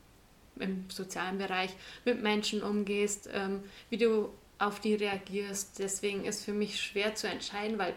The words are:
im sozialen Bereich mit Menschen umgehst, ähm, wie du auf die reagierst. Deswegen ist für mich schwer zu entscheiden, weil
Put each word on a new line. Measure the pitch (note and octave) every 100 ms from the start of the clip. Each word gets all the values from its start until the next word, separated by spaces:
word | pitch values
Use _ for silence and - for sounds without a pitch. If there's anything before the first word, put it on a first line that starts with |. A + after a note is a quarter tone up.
| - - - - - -
im | F#3+ F#3+ F#3
sozialen | - F#3+ E3 F#3 F#3+
Bereich | F#3+ F#3 F#3 F#3+ - -
mit | B3 A#3
Menschen | G#3 G#3 G#3 G#3
umgehst, | G3+ G#3 G3 G3+ G#3 - -
ähm, | G#3 G3 G3 G3 - -
wie | G#3+
du | A#3 A3 G3+ - - -
auf | G3+ G3+
die | A3 G#3
reagierst. | G#3 G3 F#3+ G3 G3+ G3 - -
Deswegen | G3 - G3+ G3 -
ist | G#3+
für | -
mich | G#3 G3+ -
schwer | - G3+ G#3
zu | G#3+ G3+
entscheiden, | - - G#3 G#3+ A3
weil | F3+